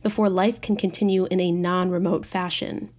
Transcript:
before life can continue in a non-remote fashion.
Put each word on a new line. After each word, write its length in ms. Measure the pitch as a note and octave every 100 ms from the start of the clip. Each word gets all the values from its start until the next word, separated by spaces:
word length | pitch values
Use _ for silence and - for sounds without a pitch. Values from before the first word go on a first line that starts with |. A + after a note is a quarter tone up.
before 280 | G#3+ G#3 G#3
life 320 | F#3 G3+ A#3+
can 160 | - G3+
continue 480 | G3 - G#3 F#3+ F#3
in 160 | F#3
a 100 | F3+
non-remote 760 | F3 F3 F3+ F3+ F3+ F3+ E3 -
fashion. 640 | F#3+ F3+ - - - G#3